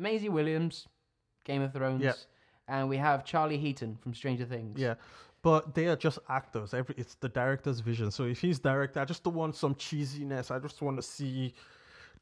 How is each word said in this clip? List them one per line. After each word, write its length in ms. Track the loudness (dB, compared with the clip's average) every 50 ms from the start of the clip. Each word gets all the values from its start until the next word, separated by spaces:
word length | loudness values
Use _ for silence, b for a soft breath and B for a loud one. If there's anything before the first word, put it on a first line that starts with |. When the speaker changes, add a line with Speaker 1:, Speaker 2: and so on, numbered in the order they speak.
Speaker 1:
Maisie 260 | -2 0 0 0 0 2
Williams, 580 | 2 2 2 2 2 2 2 0 -2 -6 -16 -18 _ _ _ _ _ _ _ _ _ _ -6
Game 160 | -4 0 0
of 100 | 0 0 0
Thrones, 280 | 0 0 2 2 2
Speaker 2:
Yeah. 100 | 2 2 0 0 -6 b b b b b b b b -4
Speaker 1:
and 200 | -2 -2 0 0
we 80 | 0
have 260 | 2 4 4 2 2 0
Charlie 340 | 0 2 2 2 2 0 0
Heaton 380 | 0 -2 -2 -2 -6 -8 -8 -6
from 140 | -8 -8 -8
Stranger 320 | -4 -2 -2 -2 -2 -2
Things. 320 | -4 -6 -6 -6 -6 -4 0
Speaker 2:
Yeah, 140 | 0 0 0 B B B B B B B B B
but 320 | 6 6 6 6 4 2 0
they 140 | 2 4 4
are 80 | 2
just 220 | 4 2 0 0 0 -6 -4
actors. 420 | -4 -4 -4 -4 -6 -6 -6 -2
Every, 220 | -2 -4 -2 -4 -6
it's 200 | -8 -8 -10 -8
the 120 | -6 -6 -2
director's 520 | 0 0 2 2 0 0 0 -2 -2 -2
vision. 300 | 0 -2 0 0 0 -2
So 140 | 0 0 -2
if 160 | -2 0 2
he's 180 | 2 2 2 4
director, 400 | 2 2 4 4 2 0 0 -2
I 40 | -2
just 180 | -2 -4 -2 -2
don't 100 | -2 0
want 220 | 0 0 -2 -2
some 180 | 0 0 0 0
cheesiness. 760 | 0 -4 -4 -2 -2 -2 -4 -4 -6 -6 -4 -4 -4 -4 -4
I 80 | -4 -4
just 220 | -4 -6 -8 -4
wanna 220 | -4 -2 -2 -2
see 500 | -6 -8 -8 -6 -6 -4 -2 -2 -2 -4 B B B B B B B B B B B B B B